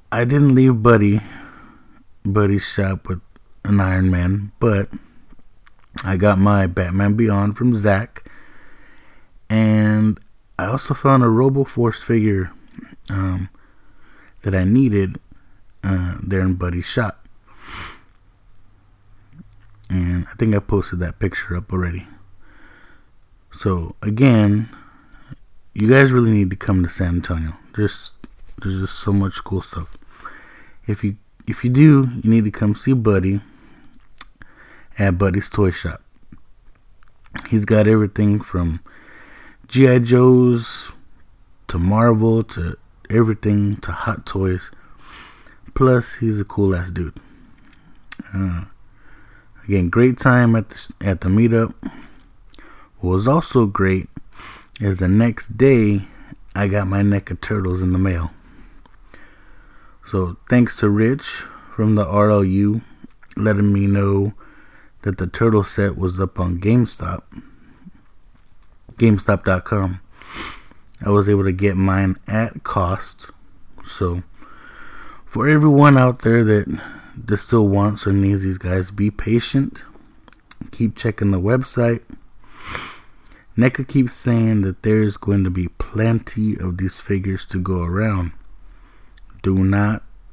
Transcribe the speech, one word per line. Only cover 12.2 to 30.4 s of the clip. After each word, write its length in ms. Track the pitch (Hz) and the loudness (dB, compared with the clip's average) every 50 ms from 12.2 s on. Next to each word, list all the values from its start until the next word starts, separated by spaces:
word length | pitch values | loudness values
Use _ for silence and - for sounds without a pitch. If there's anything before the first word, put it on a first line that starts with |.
| 107 107 101 95 92 82 - - - - - - - - - - - - | 2 0 0 -2 -4 -6 -10 -16 -20 -20 -20 -20 -20 -20 -20 -18 -12 -8
um, 400 | 101 95 95 92 92 92 92 95 - - - - _ - - - - - - - - - - - - - - | -6 -4 -4 -4 -4 -6 -8 -10 -14 -20 -20 -20 _ -20 -20 -20 -20 -20 -20 -20 -20 -20 -20 -20 -20 -10 -6
that 100 | 104 98 | -2 -2
I 100 | 95 90 | 0 2
needed, 540 | 95 110 131 135 123 104 101 95 95 - - - - - - - - - - - - - - - | 2 4 4 4 4 2 0 0 -2 -4 -10 -16 -20 -20 -20 -20 -20 -20 -20 -20 -20 -18 -8 -4
uh, 340 | 95 95 92 90 90 - - | -2 -2 -2 -2 -4 -6 -8
there 200 | - 92 98 95 | -6 -4 -2 0
in 140 | 92 92 90 | 0 0 -2
Buddy's 300 | 90 90 87 85 90 85 | -2 -4 -6 -6 -6 -8
shop. 420 | - - 131 113 98 - - - - - - _ - - - - - - - - - - - _ _ _ _ _ _ _ _ _ - - - - - _ _ _ _ _ _ _ - - - _ _ - 156 - - - - - - - - - - | -4 -4 -4 -4 -4 -6 -12 -20 -20 -20 -20 _ -20 -20 -20 -20 -18 -16 -14 -16 -16 -18 -20 _ _ _ _ _ _ _ _ _ -20 -20 -20 -20 -20 _ _ _ _ _ _ _ -20 -20 -20 _ _ -20 -20 -20 -20 -20 -20 -20 -20 -20 -20 -10 -6
And 380 | 95 92 87 87 90 90 - - | -4 -2 -2 -2 -2 -4 -6 -8
I 40 | - | -6
think 200 | - 120 110 104 | -2 0 0 0
I 40 | 101 | 0
posted 400 | - - 104 98 90 - - 87 | 0 -2 -2 -2 -2 -4 -6 -8
that 200 | 90 82 - - | -8 -8 -6 -6
picture 360 | 104 92 - - - - 90 | -6 -6 -4 -8 -8 -8 -8
up 160 | 87 - - 95 | -8 -6 -6 -4
already. 340 | 92 90 87 87 90 - - - - - - - - - - - - - - - - - - - - - _ _ - - _ _ _ _ _ | -4 -4 -4 -6 -8 -12 -16 -20 -20 -20 -20 -20 -20 -20 -20 -20 -20 -20 -20 -20 -20 -20 -20 -20 -20 -20 _ _ -20 -20 _ _ _ _ _
So 440 | - - - 104 92 87 82 - - - | -16 -6 -4 -4 -2 -2 -4 -8 -12 -8
again, 680 | - 107 107 113 139 135 120 110 104 101 101 107 113 110 - - - - - _ _ _ - - - - - - - - - - - - - | -6 -4 2 4 6 6 6 6 4 4 2 0 -2 -6 -10 -20 -20 -20 -20 _ _ _ -20 -20 -20 -20 -20 -20 -20 -20 -20 -20 -20 -14 -6
you 160 | 104 107 110 | 0 4 6
guys 220 | 127 135 139 131 | 6 6 6 6
really 200 | 127 123 120 113 | 4 4 4 4
need 180 | 110 104 98 92 | 4 2 2 0
to 60 | 92 | -2
come 280 | - - - 98 92 87 | -4 -2 0 0 0 0
to 60 | 82 | -2
San 260 | - - 92 87 87 | -2 -4 -2 -2 -2
Antonio. 380 | 87 80 - 87 80 80 78 80 - - - - | -2 -4 -4 -4 -4 -6 -6 -10 -12 -18 -12 -4
There's, 360 | - 104 101 - - - - - - - - - - - - - - | -4 -4 -2 -4 -8 -14 -18 -18 -20 -20 -20 -20 -20 -18 -18 -14 -10
there's 180 | - 98 95 95 | -6 -6 -4 -4
just 200 | 95 - - - | -4 -6 -6 -6
so 140 | - 107 98 | -2 0 0
much 300 | 101 98 95 - - - | 0 0 -2 -4 -8 -8
cool 180 | - 92 92 | -8 -6 -8
stuff. 360 | - - - 87 82 - - - - - - - - - - - | -8 -8 -10 -12 -12 -12 -14 -18 -20 -20 -20 -20 -20 -20 -20 -20